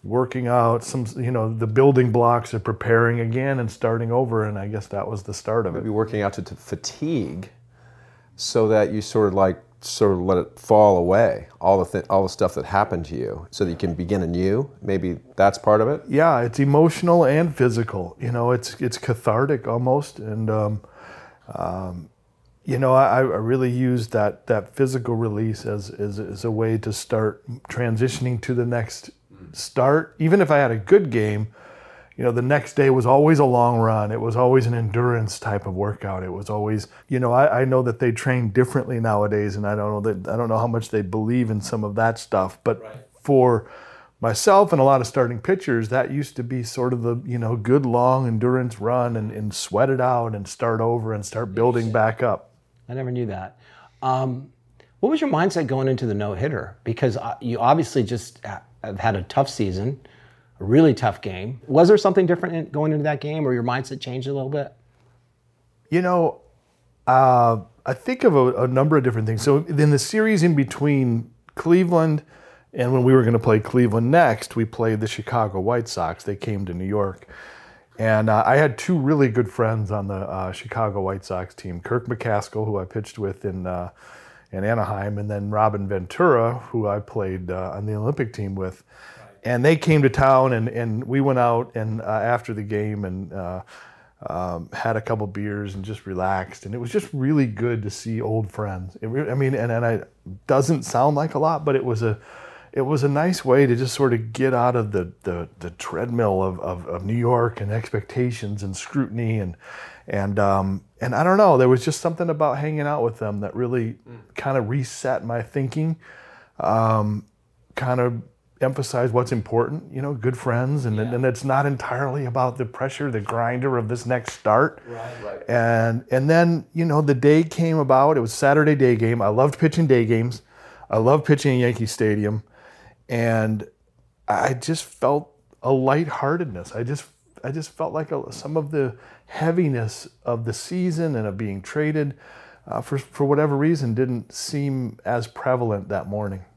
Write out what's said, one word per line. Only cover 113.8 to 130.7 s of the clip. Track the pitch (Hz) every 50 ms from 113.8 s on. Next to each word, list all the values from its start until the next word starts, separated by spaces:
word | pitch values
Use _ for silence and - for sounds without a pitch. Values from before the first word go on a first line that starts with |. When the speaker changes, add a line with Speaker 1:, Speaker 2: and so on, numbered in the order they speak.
| 113 113 113 - _
Speaker 3:
Mm. | - 120 113 - _ _
Speaker 1:
kind | - - 139 135
of | 135 113 104
reset | 123 143 127 - - - - 127 127 - -
my | 117 120 120
thinking, | 110 - - 147 135 131 - 151 156 160 160 - - - - - - - - - _ _ _ _
um, | - - 104 113 113 110 110 110 107 107 104 104 - _ _ _ _ _ _ _ _ _ _
kind | - 131 127 123 123
of | 123 123 120 117 - - _ _ _ _ _ _
emphasize | 131 131 131 139 135 - - 123 123 127
what's | 110 123 120 120
important, | 131 117 107 - 117 117 117 - 143 156 151 143
you | - 135
know, | 139 143 143
good | 120 107 127 127
friends, | 120 - 131 117 117 127 131 147 147 127
and, | 120 107
Speaker 3:
Yeah. | 107 110 120 120
Speaker 1:
and | 120 131
it's | 127 120 - -
not | 135 131 135 139
entirely | 143 139 120 - - 123 123 143 135 127 147 139
about | 123 120 135 127 127 123
the | 123 127
pressure, | 110 - - 131 131 135 - 147 143
the | 117 110
grinder | 101 - 107 117 117 117 123 123 127 135 127
of | 123 113
this | 107 123 120 -
next | 120 127 123 113 - -
start. | - _ 107 107 117 147 160 - - -
Speaker 3:
Right, | - 120 117 - - - - -
right. | 104 98 - - -
Speaker 1:
And, | 113 120 117 117 117 113 113 117 113 123 - -
and | 127 131 135 147
then, | 160 165 170 170 170 156 - _ _
you | 165 165
know, | 165 147 147
the | 156 143 143
day | 123 120 143 151 160 165
came | 160 - - 165 165 160 160
about. | 147 131 131 131 139 147 160
It | 139
was | 117 110 -
Saturday | - - 139 143 151 151 151 151
day | 135 135 123 120
game. | 110 113 113 120 120 101
I | 104
loved | 107 113 131 147 135
pitching | - 160 156 151 165 165
day | 143 131 120 117
games. | 107 117 113 113 123 117 - _ _ _ - - -